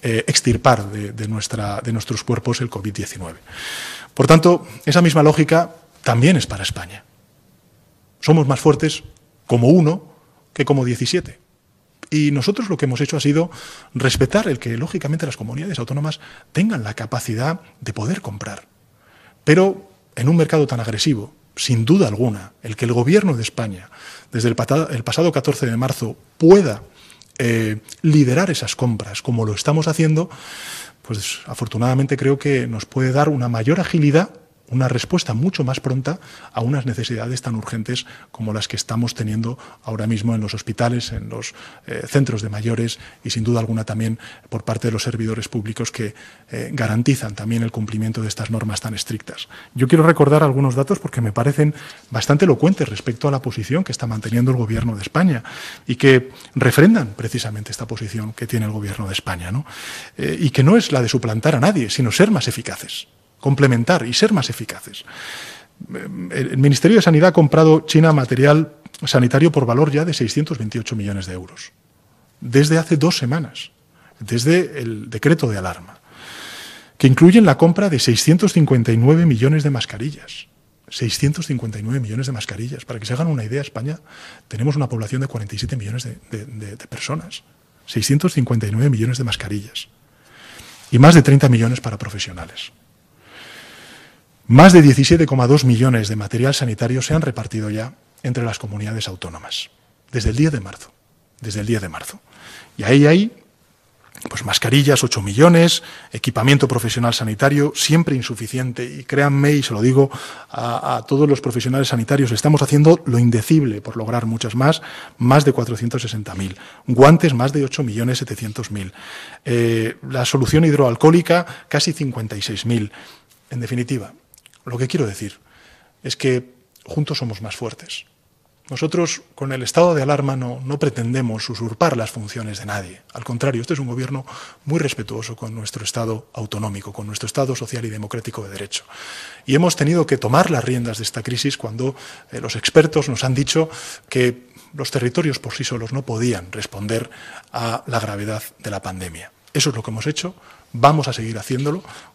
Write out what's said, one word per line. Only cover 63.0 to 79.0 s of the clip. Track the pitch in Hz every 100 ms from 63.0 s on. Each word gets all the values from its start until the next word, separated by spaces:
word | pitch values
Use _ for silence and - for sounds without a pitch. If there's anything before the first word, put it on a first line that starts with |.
| - _ _ _
Complementar | 139 135 139 120 117 -
y | 113
ser | 123 214
más | 196 127
eficaces. | 117 110 - - 98 - - - - - - - _ -
El, | - - 92 90 - 131
el | 131
Ministerio | 143 135 165 220
de |
Sanidad | 175 156 180
ha |
comprado | 170 151 156 160 156 156
China | 160 160
material | 151 123 127 139 151 156 - - - 147
sanitario | 131 123 135 160
por | 151
valor | 117 117 156
ya | 143
de | 170
seiscientos | 147 117 - 151 117
veintiocho | 107 120 107 113
millones | 101 101 92
de |
euros. | 90 92 - - _ _ _ _ _ _ _
Desde | 127 131 151 160
hace | 160 160
dos | 156 -
semanas, | 127 123 139 - - _ _ _ _ _
desde | 104 113 127 175 170 147
el | 117 110 113
decreto | 113 143 160 127
de | 101
alarma, | 92 - 87 - _ - - - - - - - - _
que | 135
incluyen | 131 165 202 202
la | 131
compra | 165 170 202
de | 139
seiscientos | - 117 - 170 202
cincuenta | - 147 127 117
y |
nueve | 113